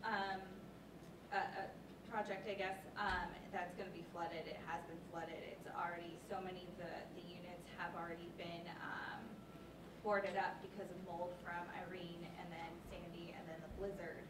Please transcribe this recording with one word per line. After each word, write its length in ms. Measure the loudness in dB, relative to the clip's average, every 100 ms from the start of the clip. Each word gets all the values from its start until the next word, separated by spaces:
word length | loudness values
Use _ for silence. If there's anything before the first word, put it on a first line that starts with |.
um, 380 | 6 6 6 2 0 -6 -8 -10 -10 -10 -10 -10 2
a, 80 | 4
a 220 | 6 4 0 -2 -8 -10 0
project, 320 | 2 4 2 2
I 60 | 4
guess, 180 | 4 2 -2 4
um, 320 | 6 6 4 -2 -2 0
that's 160 | 0 0
gonna 140 | -2 -2
be 80 | -4
flooded. 320 | 0 2 2
It 160 | -2 -4 0
has 160 | -2 -2
been 80 | -6 -4
flooded. 280 | -2 -2 -2
It's 280 | -4 -6 -4
already, 480 | 0 2 2 -2 -6 0
so 160 | 0
many 240 | 0 -2 -4
of 80 | -4
the, 100 | -2 -2 -4 -6
the 80 |
units 400 | -6 -6 -6 -6 -6 -2
have 160 | 0 0
already 320 | 0 -2 -4 -4
been, 320 | -2 -2 -4 -4
um, 400 | -2 0 0 -2 -4 -8 -8 -10 -10 -8 -8 0
boarded 300 | 8 8 8
up 240 | 6 4 4 -4
because 240 | -2 -2
of 80 | -2 -2
mold 240 | 0 0 0 -2
from 160 | 0 0 -2 -2
Irene 400 | -2 -4 -4 -4 -4
and 60 | -4
then 220 | -4 -4 -4 -6
Sandy 480 | -4 -4 -4 -4 -6
and 80 | -4
then 80 | -4
the 80 | -4 0
blizzard 480 | 0 0 -2 -4 -8